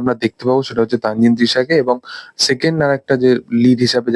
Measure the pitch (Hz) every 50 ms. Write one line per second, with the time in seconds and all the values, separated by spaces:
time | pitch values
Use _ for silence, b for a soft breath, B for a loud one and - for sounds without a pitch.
0 | 120 127 120 113 - 113 - - 120 123 127 135 135 - 120 117 113 110 123 113
1 | - 110 107 113 117 120 117 117 120 113 - 127 127 139 165 156 123 123 123 123
2 | B B B B B B B - - - 135 123 - 160 165 156 147 139 139 135
3 | - - 139 127 127 127 123 117 - - 117 120 120 127 127 117 123 120 - 123
4 | 117 120 117